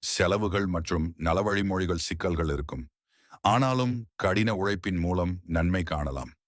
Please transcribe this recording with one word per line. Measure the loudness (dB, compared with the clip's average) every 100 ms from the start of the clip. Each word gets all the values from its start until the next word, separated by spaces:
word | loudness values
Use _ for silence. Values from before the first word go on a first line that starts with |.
செலவுகள் | -4 0 2 2 0 0 0
மற்றும் | -2 -2 -2 -2 -2
நலவழிமொழிகள் | 0 2 2 0 0 0 0 -2 -4
சிக்கல்கள் | -4 -2 0 0
இருக்கும். | -2 -4 -8 -12 _ _ _ _ -2
ஆனாலும் | 2 4 4 2 0 -2 -6 _
கடின | 0 2 2 0
உழைப்பின் | 0 -2 -2 0
மூலம் | 2 2 0 -2 -2
நன்மை | 0 2 2
காணலாம். | 0 -2 -2 -4 -8 -16